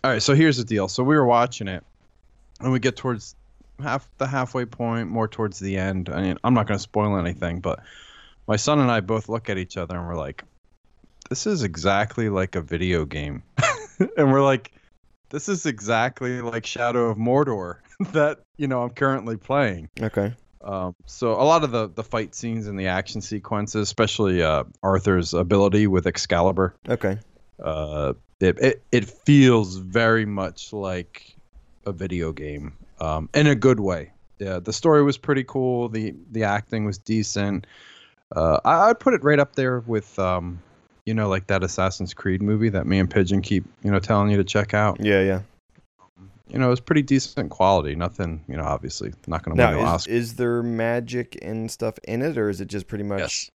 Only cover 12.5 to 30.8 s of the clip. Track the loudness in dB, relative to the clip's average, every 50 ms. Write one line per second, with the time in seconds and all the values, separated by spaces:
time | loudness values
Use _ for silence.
12.5 | -4 -8 -6 -4 -4 -4 -2 0 0 0 -2 -4 -6 -8 -6 -6 -8 -10 -14 _
13.5 | _ 0 0 0 -2 -4 -10 -16 -4 -2 -2 -2 2 2 4 6 6 6 6 4
14.5 | 2 0 -4 -12 _ _ _ _ _ _ _ _ _ _ _ _ -12 -10 -4 -4
15.5 | -4 -2 -2 -4 -6 -4 -2 0 0 2 2 0 -2 -6 -6 -6 -6 -4 -6 -6
16.5 | -6 -6 -8 -8 -6 -2 -2 0 2 2 2 0 0 0 0 2 4 4 2 2
17.5 | -2 -4 -6 -10 -12 -14 _ _ _ _ -8 -2 2 2 2 2 0 _ _ _
18.5 | _ -6 -4 -2 -2 -2 -4 -4 -2 0 0 0 0 0 -4 -6 -8 -8 _ -2
19.5 | 0 0 2 0 -2 -6 -10 -14 _ -6 -6 -2 -2 -2 -2 -2 -4 _ _ _
20.5 | _ _ -12 -8 -6 -6 -6 -6 -8 _ _ -20 -8 -4 -2 -2 2 2 4 4
21.5 | 6 4 2 0 -2 -2 -4 -4 -6 -10 -10 -6 -6 -6 -6 -6 -10 -10 -8 -6
22.5 | -6 -6 -6 -6 -6 -4 -2 -2 -2 -2 -4 -4 -10 -10 -8 -8 -8 -8 -6 -4
23.5 | -4 -4 -4 -2 -2 -4 -4 -4 0 0 0 0 2 0 0 2 2 2 2 2
24.5 | 2 0 -2 -6 -12 _ 0 0 0 2 4 2 2 2 2 0 -2 -2 0 2
25.5 | 4 4 4 4 4 4 2 4 2 2 2 0 -2 -2 -2 0 2 2 2 2
26.5 | 4 2 0 0 -2 _ _ -6 -4 -2 -2 -4 -4 -4 -10 -18 _ _ -20 _
27.5 | _ -10 -8 -6 -6 -6 -6 -6 -6 -4 -4 -4 -4 -6 _ _ _ _ 2 2
28.5 | 2 4 2 2 2 0 _ 0 0 0 0 -2 -14 _ _ 8 8 10 10 10
29.5 | 8 6 4 0 -6 -10 -10 -2 0 2 4 4 4 2 2 -2 -4 -4 -4 -6
30.5 | -8 -12 -16 -12 -8 -6